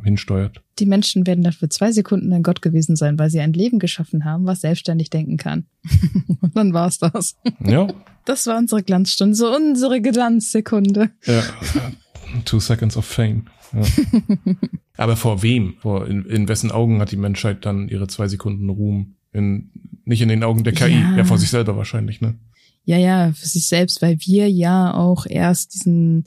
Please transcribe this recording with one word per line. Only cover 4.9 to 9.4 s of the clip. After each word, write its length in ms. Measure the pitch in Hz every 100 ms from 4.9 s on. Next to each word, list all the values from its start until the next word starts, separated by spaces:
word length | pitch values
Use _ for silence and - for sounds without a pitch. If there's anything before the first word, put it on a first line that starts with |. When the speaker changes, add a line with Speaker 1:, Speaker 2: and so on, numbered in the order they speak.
| 165 160
Speaker 2:
denken 260 | 160 156 160
kann. 300 | - 156 - _
<laughs> 560 | 160 - 170 196 - 180
Und 160 | 180 220
dann 160 | 208
war's 260 | 170 175 -
das. 380 | 170 202 - - 247 -
Speaker 1:
Ja. 240 | 107 120 196 - - -
Speaker 2:
Das 220 | - 269 -
war 100 | 226
unsere 260 | 233 214
Glanzstunde, 520 | 190 185 190 - 196
so 200 | 214